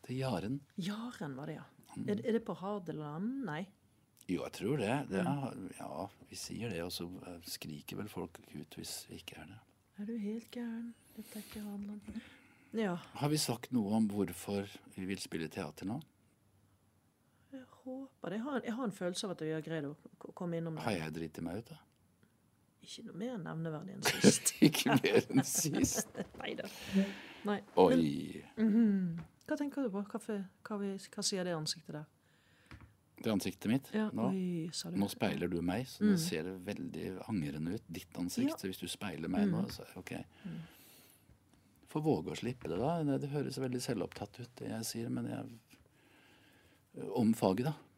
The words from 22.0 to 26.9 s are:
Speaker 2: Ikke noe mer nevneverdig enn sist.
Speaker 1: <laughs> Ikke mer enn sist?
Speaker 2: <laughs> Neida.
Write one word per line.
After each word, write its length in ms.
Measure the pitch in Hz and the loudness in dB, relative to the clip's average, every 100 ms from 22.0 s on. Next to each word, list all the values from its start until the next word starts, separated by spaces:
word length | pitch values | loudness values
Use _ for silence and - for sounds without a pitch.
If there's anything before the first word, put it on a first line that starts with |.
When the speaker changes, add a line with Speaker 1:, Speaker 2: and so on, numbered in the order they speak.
| _ _ _ _ _ _ _ _ | _ _ _ _ _ _ _ _
Speaker 2:
Ikke 220 | - - | -16 -12
noe 100 | 226 170 | -10 -6
mer 200 | 233 233 | -4 -4
nevneverdig 580 | 160 160 165 151 190 | -4 -4 -4 -4 -6
enn 80 | - | 0
sist. 480 | - - - - - - | 0 10 8 10 2 8
Speaker 1:
<laughs> 100 | 151 | 8
Ikke 300 | - - 214 | 8 6 6
mer 240 | - 226 | 8 6
enn 220 | - - | 8 4
sist? 680 | - - 151 - - - - - | 6 0 2 4 4 2 -2 -6
Speaker 2:
<laughs> 160 | - - | -8 -6
Neida. 260 | - - - - - | -6 -4 -6 -8 2